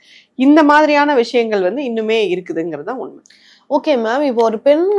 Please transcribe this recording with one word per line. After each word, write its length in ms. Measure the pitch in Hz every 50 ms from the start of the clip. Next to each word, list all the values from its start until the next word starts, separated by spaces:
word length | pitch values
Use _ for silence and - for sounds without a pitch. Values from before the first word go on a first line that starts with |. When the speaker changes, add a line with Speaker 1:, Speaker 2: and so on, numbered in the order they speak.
| _ _ - - _ _ _ -
Speaker 1:
இந்த 220 | 262 277 294 330 311
மாதிரியான 500 | 285 294 302 311 294 294 285 294 294 294
விஷயங்கள் 520 | 247 233 233 - 240 233 220 214 196 185
வந்து 160 | 180 214 285 294
இன்னுமே 360 | 247 226 220 220 214 220 226 214 175 180
இருக்குதுங்கிறது 540 | 185 180 - 160 165 165 170 156 143 147 190
தான் 120 | 254 254 -
உண்மை. 200 | - 143 - _ _ _ _ _ _ _ _ _ _
Speaker 2:
ஓகே 220 | 269 294 285 320 285
மேம், 280 | 240 226 220 233 277 302
இப்போ 160 | 277 240 233 233
ஒரு 140 | 226 220 220 -
பெண் 180 | 277 294 311 349 392 415